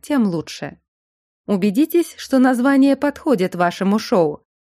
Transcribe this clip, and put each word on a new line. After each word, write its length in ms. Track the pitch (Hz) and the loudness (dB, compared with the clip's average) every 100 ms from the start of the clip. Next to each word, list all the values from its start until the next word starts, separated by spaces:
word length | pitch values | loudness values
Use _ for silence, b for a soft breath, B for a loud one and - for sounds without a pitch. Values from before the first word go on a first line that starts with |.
тем 240 | - 285 208 | -4 0 0
лучше. 520 | 170 151 - 147 - _ _ _ _ _ _ - | -2 -8 -12 -14 -14 _ _ _ _ _ _ -4
Убедитесь, 680 | 196 208 196 320 349 330 - | -2 0 0 0 0 -2 -8
что 220 | - 269 | -2 2
название 560 | 254 247 262 277 277 | 2 2 2 4 4
подходит 600 | 269 294 - 320 220 185 | 2 -2 -4 -2 0 0
вашему 440 | 175 175 175 190 208 | 0 -2 0 0 -2
шоу. 460 | - 208 156 147 _ _ | 0 0 0 -4 _ _